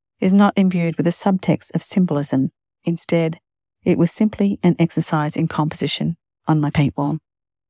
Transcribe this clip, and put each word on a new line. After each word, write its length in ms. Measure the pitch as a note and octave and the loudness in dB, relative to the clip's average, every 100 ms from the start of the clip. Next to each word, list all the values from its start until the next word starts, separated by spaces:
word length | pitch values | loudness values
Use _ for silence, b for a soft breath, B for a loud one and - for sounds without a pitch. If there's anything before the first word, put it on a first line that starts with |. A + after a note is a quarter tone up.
| _ - | _ -4
is 120 | F#3+ | 2
not 220 | G3+ G3+ - | 4 4 4
imbued 400 | F#3 F3+ E3 D#3+ | 2 2 -2 0
with 100 | D#3+ | -2
a 40 | |
subtext 640 | - G3+ F#3 - - - | 0 -2 0 0 -2 -2
of 80 | E3+ | -6
symbolism. 680 | - G3+ F3+ D3 C#3+ C3+ D3 _ _ _ | -2 0 0 0 -2 -2 -2 _ _ _
Instead, 560 | - E3+ - E3+ E3 E3 _ _ _ _ | -6 -6 -2 0 -2 -6 _ _ _ _
it 140 | - - | -2 0
was 120 | E3+ | 0
simply 480 | - G#3+ - G3+ - | 2 0 2 -2 2
an 120 | F3+ E3 | 0 2
exercise 580 | E3+ - - D#3 D3+ - | 0 0 -2 -2 -2 -2
in 120 | E3 | -2
composition 680 | - D3+ - E3 - D3+ E3 _ _ - | -2 -4 -2 -4 -2 -4 -6 _ _ 0
on 140 | D#3 | 0
my 100 | D3 | 2
paint 260 | - C#3+ - | 2 0 0
wall. 220 | C#3+ D#3 _ _ _ _ _ | -4 -4 _ _ _ _ _